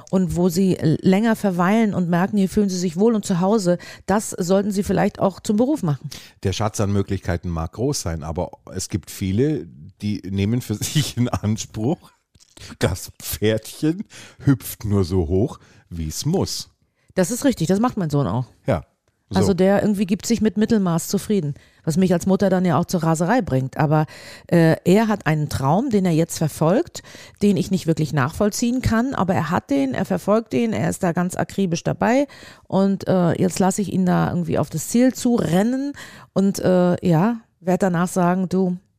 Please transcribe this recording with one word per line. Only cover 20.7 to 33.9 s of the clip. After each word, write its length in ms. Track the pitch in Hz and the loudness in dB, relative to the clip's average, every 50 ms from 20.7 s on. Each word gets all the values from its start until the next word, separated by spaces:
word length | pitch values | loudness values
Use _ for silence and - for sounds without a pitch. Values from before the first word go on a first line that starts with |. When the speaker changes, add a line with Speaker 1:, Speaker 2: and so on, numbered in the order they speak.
| 233 214 190 175 165 170 - - | 2 2 2 2 0 0 -2 -2
Speaker 1:
zufrieden, 460 | - 196 - - 214 196 151 143 139 - - _ _ _ _ | -4 -4 -2 0 -2 0 0 -2 -6 -8 -12 _ _ _ _
was 140 | 165 135 180 | -2 2 2
mich 160 | 190 180 185 | 2 4 2
als 120 | 170 - | 2 2
Mutter 240 | 196 190 202 202 190 | 0 2 2 2 2
dann 140 | 185 185 185 | 2 2 2
ja 140 | 180 147 143 | 2 2 2
auch 60 | 175 | 0
zur 180 | - - 170 156 | 0 -2 -2 0
Raserei 380 | 160 165 156 175 165 233 262 | 0 0 0 2 2 2 0
bringt. 360 | 196 - 131 131 131 131 - - | 0 0 -2 -2 -2 -2 -2 -2
Aber, 280 | 156 143 156 151 151 - - - - - - - - - | 0 2 2 2 0 0 -4 -14 -20 -20 -20 -20 -6 0
äh, 300 | 165 170 165 160 160 - - | 2 4 6 4 4 2 2
er 220 | - 180 214 233 214 | 4 4 4 4 2
hat 180 | 214 - - - | 0 -2 0 -2
einen 220 | 160 151 151 - | 0 0 0 -2
Traum, 400 | - - 139 135 156 202 269 285 | -4 -2 0 2 2 2 2 2
den 160 | 214 202 185 | 0 2 2
er 60 | 180 160 | 2 2
jetzt 240 | 151 165 - - - | 2 0 0 -2 -2
verfolgt, 640 | 165 147 - - 160 156 190 269 349 - - - - - - - - - - _ | -2 -2 0 0 2 2 2 2 0 -2 -6 -14 -20 -18 -20 -20 -20 -20 -6 _
den 160 | 202 208 196 143 | 2 2 2 2
ich 120 | 196 - | 0 0
nicht 140 | 190 175 - 160 | -2 -2 0 0
wirklich 260 | 160 - 156 147 - | 0 0 -2 -2 0
nachvollziehen 680 | 147 123 170 - - 208 214 - - 247 240 247 262 | -2 -2 -2 -2 -2 -2 -2 0 -2 -2 -2 -2 0
kann. 320 | - - 226 220 240 277 262 | 0 0 2 2 0 0 -2
Aber 200 | - 190 175 185 | -2 -2 0 0
er 160 | 123 165 147 | -2 0 0
hat 200 | 175 214 - - | -2 -4 -2 -2
den, 240 | 277 277 269 269 247 | 0 0 0 0 -2
er 120 | - 185 | -4 -2
verfolgt 480 | - - 170 - 190 208 226 226 - - | -2 -4 -4 0 0 0 0 0 -2 -2
den, 200 | 254 233 226 - | -2 0 0 0
er 160 | - 165 170 | -2 -2 -2
ist 140 | 175 - - | -2 -2 -2
da 80 | 175 | -2
ganz 240 | 160 180 175 185 - | 0 0 -2 -2 -2
akribisch 480 | - - - - - 196 175 170 165 - | -4 -6 -4 -2 -2 -2 -2 -2 -2 -2
dabei. 440 | 156 - - 190 208 240 269 285 - - - - - - - _ _ | -4 -2 0 0 2 2 2 0 -2 -6 -14 -20 -20 -20 -20 _ _
Und, 400 | - 190 196 196 196 - - - | 0 2 2 2 0 0 -2 0
äh, 260 | 185 185 175 170 - - | 0 2 2 2 2 2
jetzt 180 | 185 180 - - | 0 -2 0 0
lasse 220 | 190 185 190 - | 0 0 2 0
ich 100 | 202 - | -2 -2